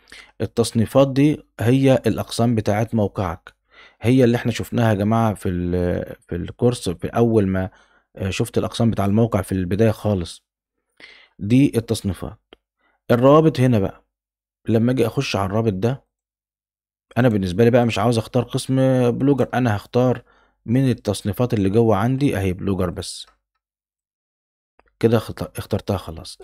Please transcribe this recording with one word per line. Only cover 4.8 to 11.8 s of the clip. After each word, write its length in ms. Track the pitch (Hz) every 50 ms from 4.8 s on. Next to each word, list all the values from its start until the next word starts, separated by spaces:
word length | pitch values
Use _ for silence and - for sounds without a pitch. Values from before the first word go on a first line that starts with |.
| 117 113
يا 60 | 107
جماعة 400 | 95 104 107 113 113 113 110 98
في 140 | - - 98
ال-، 680 | 90 87 87 87 90 90 90 87 87 92 - - - - _ -
في 80 | 85
الكورس، 520 | 87 90 92 - - 120 120 120 - - 92
في 200 | 85 - - 80
أول 380 | - 117 117 117 113 110 101
ما، 240 | 95 95 95 92 92 - _ _ _ _ _ _ _ _
آه، 140 | - 98 95
شفت 280 | 92 - 120 - - 107
الأقسام 320 | 95 92 - - 117 113
بتاع 140 | 95 101 98
الموقع 380 | 98 101 110 117 110 - 98
في 100 | 95 -
البداية 380 | 101 95 92 87 101 95 113 110
خالص. 540 | 104 - - 107 104 92 85 - - - _ _ _ _ _ _ _ _ _ _ _ _ - - - - - _ _ -
دي 400 | 98 101 120 131 143 - -
التصنيفات. 600 | 117